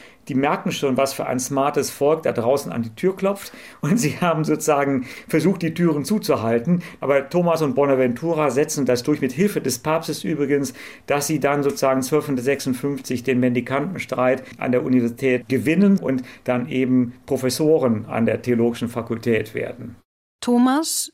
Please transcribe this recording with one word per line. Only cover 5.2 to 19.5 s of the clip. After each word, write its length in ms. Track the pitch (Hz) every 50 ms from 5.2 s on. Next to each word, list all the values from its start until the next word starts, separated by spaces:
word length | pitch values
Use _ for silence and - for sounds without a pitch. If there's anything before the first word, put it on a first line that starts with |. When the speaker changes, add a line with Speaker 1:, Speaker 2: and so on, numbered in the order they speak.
| -
Speaker 1:
versucht, 360 | - - 160 156 185 196 - 170
die 100 | 160 160
Türen 320 | - 175 170 143 147 135
zuzuhalten. 800 | - 214 214 - - 143 110 107 113 117 117 117 165 180 175 - - - -
Aber 260 | - 131 143 139 135
Thomas 360 | - - 180 175 170 165 156 156
und 100 | 139 127
Bonaventura 760 | 139 143 139 135 131 131 123 117 - 165 165 165 151 151 139
setzen 340 | 120 135 156 160 - 147 135
das 160 | 127 123 120
durch, 180 | - 151 151 147
mit 120 | 147 127
Hilfe 300 | - 139 202 202 - 160
des 180 | - 135 123 -
Papstes 440 | - 151 160 165 160 - 151 - -
übrigens, 520 | 180 160 139 143 127 143 143 139 127 - - - - - - -
dass 180 | - 139 143 143
sie 140 | - 160 135
dann 240 | 135 139 143 143 139
sozusagen 400 | 139 135 - 139 135 131 131 131
zwölfhundertsechsundfünfzig 1200 | - 156 151 147 147 135 127 120 135 139 135 - 135 123 127 - 143 143 131 - - 131 117 117
den 160 | 135 131 123
Mendikantenstreit 1040 | 127 127 120 120 120 120 131 139 147 190 180 - - - 127 120 127 127 135 131 - - - -
an 120 | - 127
der 140 | 123 123 151
Universität 640 | 143 131 127 117 117 117 - 135 131 127 120 117 -
gewinnen 480 | 131 123 101 143 165 180 208 196 196
und 240 | 190 - - 135 - - - - - -
dann 260 | 123 123 123 - -
eben 440 | 131 127 131 123 127 127 123 120 - - -
Professoren 800 | - 139 131 131 127 123 - 156 151 160 147 131 123 113 104 104
an 220 | - - 113 117
der 160 | 113 110 104 -
Theologischen 460 | 123 120 113 117 120 117 - 120 113
Fakultät 680 | - 117 110 - 117 113 - 120 113 107 104 -